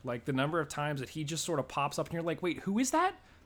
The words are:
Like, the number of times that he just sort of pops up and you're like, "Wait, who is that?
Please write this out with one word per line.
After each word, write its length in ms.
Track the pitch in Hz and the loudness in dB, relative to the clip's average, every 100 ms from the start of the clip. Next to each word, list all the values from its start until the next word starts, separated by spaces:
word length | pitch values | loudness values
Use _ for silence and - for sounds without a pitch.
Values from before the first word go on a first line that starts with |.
Like, 220 | 127 120 | -6 -4
the 80 | 127 | 0
number 260 | 131 139 170 | 0 2 2
of 100 | 147 | 0
times 300 | - 147 143 | -2 -2 -2
that 120 | 120 | -4
he 120 | 156 | -6
just 220 | 151 160 | -4 -2
sort 160 | - 156 | 0 0
of 80 | 131 | 0
pops 280 | - 139 - | 0 0 0
up 100 | 147 | -2
and 60 | |
you're 80 | 165 | -2
like, 180 | 165 160 | -2 0
"Wait, 160 | 180 135 | 0 0
who 200 | - 202 | 0 2
is 100 | 262 | 4
that? 220 | 311 370 381 - - | 4 4 0 -12 -20